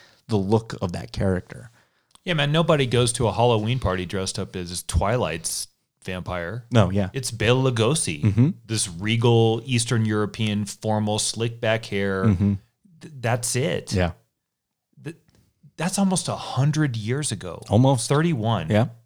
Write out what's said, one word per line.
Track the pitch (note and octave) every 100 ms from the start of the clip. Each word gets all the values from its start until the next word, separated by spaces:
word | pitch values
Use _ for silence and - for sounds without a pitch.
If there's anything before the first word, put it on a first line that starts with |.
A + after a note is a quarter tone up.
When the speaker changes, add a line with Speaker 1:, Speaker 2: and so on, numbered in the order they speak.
| - _ -
Speaker 1:
the | G#2+
look | F#2+ A2 A#2 -
of | F2+
that | F2 -
character. | - G2+ F2+ - - A#2+ - _ _ _ _ -
Speaker 2:
Yeah, |
man, | E3 C#3+
nobody | D#3 E3+ D3+ B2
goes | A#2+ B2
to | - A#2
a |
Halloween | A2 B2 A2 G#2+ B2+
party | G2+ F#2 F2
dressed | G2 F#2+ -
up | F#2 F#2+
as | F2 F2+
Twilight's | - - G2+ B2 F2+ E2+ - - - _ _ _
vampire. | - F2+ E2+ F2+ E2+ A#2 -
Speaker 1:
No, | B2 F2+
yeah. | G2+ F#2
Speaker 2:
It's | C3+ B2
Bela | G#2 G#2 B2+ C3
Lugosi, | A#2 A2 D#3+ - D2+
Speaker 1:
Mm-hmm. | G#2 F#2+ C#3 - -
Speaker 2:
this | A2 -
regal | E2+ G#2 A#2 A#2+ A#2 A2+ A2+
Eastern | C3+ A#2+ A#2+ A#2 A2
European, | G#2+ G#2 - A2 G#2 G2+
formal, | - A2 G#2+ G#2+ G#2+
slick | - A2 A#2+ A#2
back | A2+ A2 -
hair. | G2+ G2 F#2+ G#2+
Speaker 1:
Mm-hmm. | F#2+ G2+ G2 - _ _ _
Speaker 2:
Th-, | - C#3
that's | A2+ A#2+ A#2 B2
it. | E3 - -
Speaker 1:
Yeah. | F#2+ F2 - _ _ _ _ _ _ _ _
Speaker 2:
Th-, | C3 E3+ _ _ _ _ - -
that's | E3 G3
almost | G3 F3+ -
a | G2
hundred | - - C#3+ D#3 D3 A2+
years | G#2 C3+ D3+
ago. | F#2 F2+ E2 -
Speaker 1:
Almost. | G#2+ C3 C3 -
Speaker 2:
Thirty-one. | C#3+ E3+ C#3 A2 G#2+ D#2
Speaker 1:
Yeah. | G2+ C#3+ -